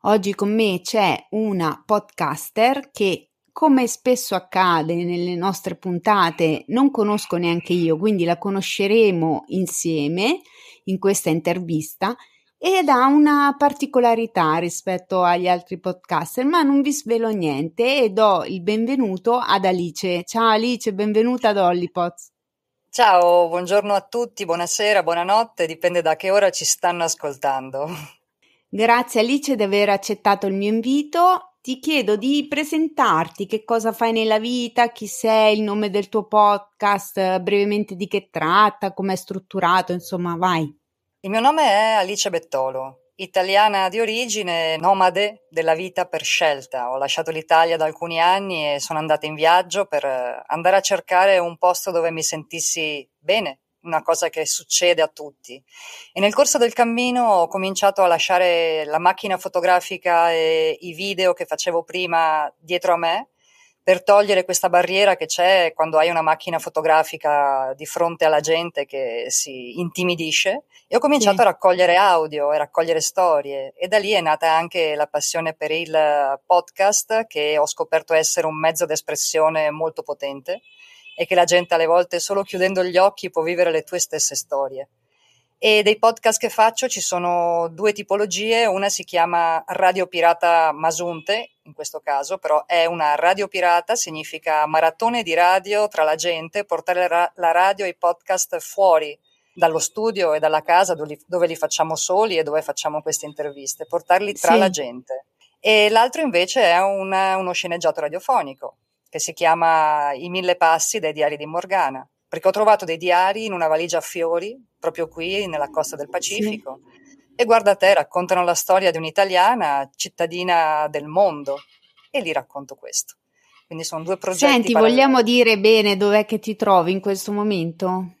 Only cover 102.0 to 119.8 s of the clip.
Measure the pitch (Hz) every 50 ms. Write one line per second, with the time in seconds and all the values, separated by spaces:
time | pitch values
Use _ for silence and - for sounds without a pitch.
102 | - - 185 196 220 226 185 160 156 151 147 156 151 - 143 - - 156 151 151
103 | 151 156 151 - - 147 147 - 147 147 143 143 135 135 - _ 160 _ 170 175
104 | - - 180 190 208 202 - - - 165 170 185 190 190 180 151 139 123 120 127
105 | - _ 131 131 - _ _ _ _ _ _ _ - 214 220 214 208 214 220 226
106 | 233 262 - 330 320 269 190 175 180 180 - - 208 175 170 180 190 196 196 196
107 | 190 190 190 190 190 190 190 190 190 180 180 - - 175 170 175 170 160 151 -
108 | 151 147 156 185 - - 262 220 160 139 139 _ - - _ _ _ _ _ _
109 | _ _ - 156 - - 156 - 170 165 165 165 165 165 160 160 156 156 151 151
110 | 143 143 143 127 165 180 180 185 180 180 180 180 175 165 165 160 - - - -
111 | 156 156 151 151 151 151 151 147 151 151 160 175 185 185 196 185 160 139 135 131
112 | 131 _ _ _ _ _ - 160 - 190 185 208 214 214 208 202 196 160 165 160
113 | 170 180 175 180 185 190 202 220 220 220 196 175 165 156 156 156 170 170 175 165
114 | - - - 180 165 165 170 170 180 208 240 269 240 _ _ _ - 165 160 170
115 | 165 160 - 165 165 175 190 202 202 185 160 147 143 139 151 160 147 - - 139
116 | 147 139 - 180 175 - 202 - 208 214 208 220 _ 135 131 - _ _ _ _
117 | _ _ _ _ _ _ _ - 240 220 226 226 190 202 196 - - 190 202 170
118 | 147 - - 180 180 180 185 180 180 175 170 - - - 185 190 190 180 160 160
119 | 160 160 - - 196 196 185 180 185 214 247 233 180 151 143 139